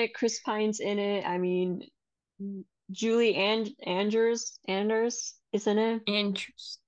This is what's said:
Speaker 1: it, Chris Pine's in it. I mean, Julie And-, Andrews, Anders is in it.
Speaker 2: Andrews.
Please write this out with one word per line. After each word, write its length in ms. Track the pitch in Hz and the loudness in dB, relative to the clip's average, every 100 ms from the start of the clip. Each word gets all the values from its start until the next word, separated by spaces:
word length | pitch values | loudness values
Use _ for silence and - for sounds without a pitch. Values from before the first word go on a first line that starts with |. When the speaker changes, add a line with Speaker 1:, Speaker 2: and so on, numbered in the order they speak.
Speaker 1:
it, 100 | 226 | 0
Chris 280 | - 233 226 | 0 -2 -2
Pine's 400 | - 214 214 214 | -4 -2 0 0
in 180 | 202 202 | -2 0
it. 260 | 202 202 - | 0 0 0
I 120 | 180 | 0
mean, 440 | 180 180 180 175 - _ _ _ _ - 196 196 - _ - | 0 2 0 -2 -8 _ _ _ _ -12 -10 -10 -14 _ -14
Julie 440 | 190 226 233 233 185 | -4 2 4 4 4
And-, 340 | 196 220 214 - - | 2 2 -2 -6 -4
Andrews, 720 | 185 208 226 226 233 - - - | 0 2 4 2 2 -4 -10 -4
Anders 680 | 190 214 220 233 240 - - _ | -2 2 2 0 -2 -10 -12 _
is 120 | 208 214 | -2 2
in 100 | 208 | 2
it. 240 | 226 226 214 | 2 0 -2
Speaker 2:
Andrews. 720 | 208 202 196 - - - - | 0 0 -2 -8 -14 -16 -16